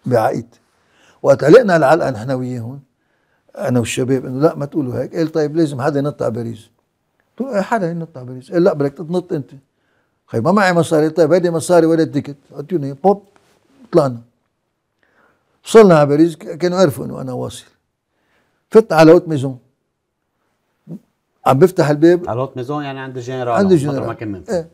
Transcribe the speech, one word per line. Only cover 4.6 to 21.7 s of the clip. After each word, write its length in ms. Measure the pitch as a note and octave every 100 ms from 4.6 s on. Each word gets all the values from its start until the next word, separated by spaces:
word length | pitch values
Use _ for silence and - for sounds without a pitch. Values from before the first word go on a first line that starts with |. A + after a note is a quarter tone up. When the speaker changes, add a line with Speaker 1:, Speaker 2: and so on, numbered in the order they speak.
| C#3+
Speaker 1:
تقولوا 360 | E3 B2+ A#2
هيك. 140 | C3+ -
قال: 160 | D#3+
"طيب 240 | D#3+ D3 D#3
لازم 260 | D#3 C3+
حدا 160 | C#3+ C#3
ينط 240 | C#3+ -
على 100 | A#2+
باريس." 380 | A2+ A#2 A2 _ _ _ _ _ _ _ _
قلت 100 | C4
له: 80 | G#3
"إيه 60 |
حدا 280 | F#3+ A#3 E3+
ينط 260 | E3+ D#3+ C3
على 100 | B2
باريس؟" 260 | B2+ B2
قال: 120 | F3+
"لا 80 | F3
بدك 200 | D#3 C#3
تنط 400 | C#3 D#3+ F3+ F3
أنت." 180 | D#3+ B2+ C#3 _ _ _ _ _ _ _
خي 140 | A#2+
ما 120 | D3+
معي 200 | G3+ F#3+
مصاري. 380 | E3+ D#3 D#3+ D#3
طيب 220 | D#3+ D3+
هيدي 180 | F3+ F3
مصاري 360 | E3 - F3 E3
ولا 160 | D#3+
التيكت؟ 340 | D#3+ C#3 C#3+ C#3+ _
أعطوني. 380 | C#3 D3 F3+ C#3
بوب، 300 | C#3 F#3+ G3+ _ _ _ _ _ _ B3+
طلعنا. 300 | F3 C#3 A#2 A#2+ _ _ _ _ _ _ _ _ _ _ _ _ _
وصلنا 340 | - A3 G#3 D#3+
على 80 | D3
باريس، 300 | D3 E3+ D#3
ك-، 220 | - E3
كانوا 200 | F3 F3+
عرفوا 260 | F3 C3
إنه 160 | C#3+ -
أنا 120 | C3+
واصل. 340 | B2 B2 - - _ _ _ _ _ _ _ _ _ _
فت 220 | A3 A3+
على 200 | D#3+ D#3+
هوت 160 | F3 E3+
ميزون. 300 | D3+ C3+ B2 _ _ _ _ _ _ _ _ _ _ _ _ - D#3+ _ _ _ _ -
عم 120 | C3
بفتح 300 | F3+